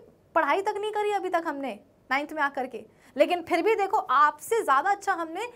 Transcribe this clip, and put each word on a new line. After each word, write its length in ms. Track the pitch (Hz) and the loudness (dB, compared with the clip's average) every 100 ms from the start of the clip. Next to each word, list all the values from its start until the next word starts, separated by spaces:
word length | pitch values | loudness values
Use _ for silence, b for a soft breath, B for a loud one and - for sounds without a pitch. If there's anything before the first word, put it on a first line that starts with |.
| - _ _ | -12 _ _
पढ़ाई 280 | 330 285 339 | 0 2 2
तक 120 | 403 415 | 0 -2
नहीं 140 | 427 | -4
करी 200 | 415 415 | -2 -2
अभी 160 | 403 359 | -2 0
तक 160 | 339 330 | -2 -2
हमने 320 | 277 269 208 - _ _ | -6 -8 -8 -14 _ _
नाइन्थ 220 | 262 302 | -4 -2
में 80 | 302 | -2
आकर 240 | 285 277 254 | -2 -2 -8
के, 180 | 214 - b b - | -10 -16 b b 0
लेकिन 260 | 294 349 | 2 2
फिर 200 | 339 339 | 0 0
भी 120 | 359 | 2
देखो 220 | 415 392 415 | 2 2 0
आपसे 600 | - 262 302 302 - 233 | 2 4 4 2 -2 -2
ज़्यादा 280 | 220 269 285 | 2 2 2
अच्छा 220 | 320 - | -2 -2
हमने 340 | 349 330 339 480 | -4 -4 -6 -8